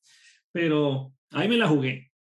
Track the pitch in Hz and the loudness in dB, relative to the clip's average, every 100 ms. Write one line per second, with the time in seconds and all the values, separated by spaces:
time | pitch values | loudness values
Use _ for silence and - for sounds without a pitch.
0 | _ _ - _ _ 175 165 151 143 135 | _ _ -20 _ _ -4 0 2 0 -2
1 | 131 - _ 143 196 233 196 151 131 127 | -8 -18 _ -4 0 2 2 2 0 -6
2 | - _ | -12 _